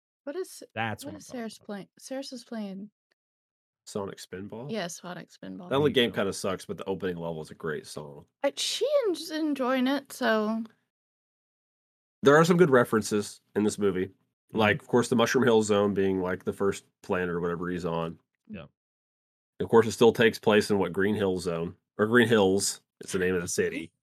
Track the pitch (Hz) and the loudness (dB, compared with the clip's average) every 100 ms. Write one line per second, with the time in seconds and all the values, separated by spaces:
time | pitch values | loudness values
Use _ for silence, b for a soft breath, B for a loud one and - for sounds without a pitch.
0 | _ _ 277 339 349 - - - 220 214 | _ _ -12 -10 -10 -14 -14 -8 -6 -6
1 | 277 294 - 254 226 - - 202 175 _ | -12 -16 -14 -12 -12 -14 -14 -14 -14 _
2 | - 262 269 247 - 226 202 190 208 _ | -12 -12 -10 -14 -12 -10 -10 -12 -16 _
3 | _ _ _ _ _ _ _ _ - 107 | _ _ _ _ _ _ _ _ -12 -8
4 | 98 - - 92 101 110 135 220 175 - | -8 -10 -14 -14 -12 -12 -10 -8 -8 -12
5 | 175 170 - - 95 95 175 135 151 131 | -14 -16 -18 -18 -16 -16 -4 0 2 2
6 | 117 120 98 - 101 90 - 85 92 92 | 2 0 -2 -2 -4 -6 -8 -10 -6 -4
7 | 95 85 85 80 78 - 82 76 - - | -4 -6 -8 -8 -12 -10 -8 -6 -8 -14
8 | 73 71 - _ 277 - - - 494 571 | -14 -16 -20 _ -6 -4 -6 -2 0 2
9 | 440 330 320 311 311 277 247 262 254 285 | 0 -4 -6 -4 -2 -2 -2 0 0 -2
10 | - - 233 220 208 226 226 _ _ _ | -6 -4 0 2 0 -4 -8 _ _ _
11 | _ _ _ _ _ _ _ _ _ _ | _ _ _ _ _ _ _ _ _ _
12 | _ _ 135 147 165 175 151 127 120 113 | _ _ 6 6 6 6 6 6 4 2
13 | 101 104 101 - _ 101 104 101 101 92 | 0 -2 -4 -12 _ -2 0 0 -2 0
14 | 95 - _ _ _ 110 107 101 - 123 | -4 -8 _ _ _ 0 2 2 0 0
15 | 113 120 117 131 120 110 107 101 101 98 | 2 2 2 2 4 4 4 2 2 2
16 | 95 95 90 92 - 98 98 95 - _ | 0 0 -2 -4 -6 -2 -2 -2 -12 _
17 | - 92 90 85 87 85 87 87 85 82 | -4 -2 -2 -2 -4 -4 -6 -4 -4 -4
18 | 82 80 _ _ _ 101 73 _ _ _ | -4 -8 _ _ _ -18 -18 _ _ _
19 | _ _ _ _ _ _ 95 117 110 - | _ _ _ _ _ _ 4 4 4 4
20 | 117 - 113 - - 104 101 101 87 90 | 4 6 2 2 4 4 4 0 0 0
21 | 98 104 98 92 87 82 87 - _ - | 0 0 0 -2 -4 -4 -6 -10 _ -2
22 | 107 120 110 110 95 98 - - _ _ | 4 6 6 6 6 4 0 -6 _ _
23 | - 95 90 90 90 - 90 82 82 _ | -8 -2 0 0 -2 -2 -2 -4 -12 _